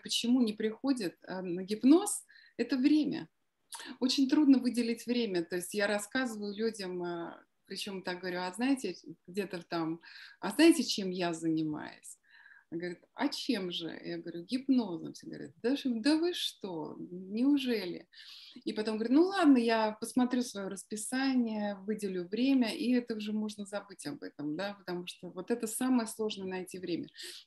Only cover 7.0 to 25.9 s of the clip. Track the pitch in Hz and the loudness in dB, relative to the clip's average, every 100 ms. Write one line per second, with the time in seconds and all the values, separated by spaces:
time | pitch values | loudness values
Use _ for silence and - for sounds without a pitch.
7 | 175 175 170 - _ _ _ 190 208 196 | -4 -6 -8 -12 _ _ _ -10 -8 -8
8 | 180 180 185 180 180 185 247 269 208 170 | -8 -6 -6 -4 -6 -2 0 0 -2 -8
9 | - 165 - 180 190 180 170 170 160 165 | -14 -18 -10 -6 -6 -8 -6 -4 -2 -4
10 | - - - - - 214 330 320 233 - | -10 -20 -20 -10 -8 6 8 8 2 -2
11 | 190 180 175 165 165 160 156 151 - - | -2 -2 -2 0 0 0 0 -4 -8 -14
12 | - - _ - - - _ 170 175 175 | -20 -20 _ -20 -20 -20 _ -8 -8 -10
13 | _ - 269 - - 226 185 170 165 - | _ -4 -2 -2 -2 -2 -2 -6 -8 -8
14 | - 170 170 170 175 254 269 254 214 165 | -8 -8 -8 -10 -6 -6 2 2 2 -4
15 | 151 - - - 147 - 226 277 269 226 | -8 -12 -12 -12 -14 -4 0 0 0 0
16 | 247 311 339 349 - - 202 165 151 - | 2 4 2 -2 -6 -6 -8 -6 -8 -10
17 | 180 180 185 214 269 285 254 226 180 170 | -12 -12 -8 0 4 4 2 -2 -2 -8
18 | - - - - - - - 214 214 214 | -12 -20 -20 -20 -20 -10 -6 -4 -2 -2
19 | 233 269 370 392 320 262 233 226 220 214 | 4 6 6 6 8 8 8 4 2 -2
20 | 226 - 247 247 240 196 196 190 - 214 | -4 2 2 2 -2 -4 -8 -8 -10 -10
21 | - 254 269 254 233 214 208 202 190 208 | -4 0 2 2 0 0 -4 -4 -4 -4
22 | 202 185 175 214 262 269 226 - 226 247 | -2 -4 -4 0 4 4 2 0 2 2
23 | 240 220 214 214 214 214 196 208 202 190 | 0 -6 -4 -2 -4 -6 -8 -8 -10 -12
24 | 147 143 - - 147 151 202 202 185 175 | -10 -10 -12 -8 -6 -4 -6 -8 -8 -8
25 | 180 - 180 175 180 240 220 - 254 | -8 -12 -14 -12 -6 -4 -4 -4 2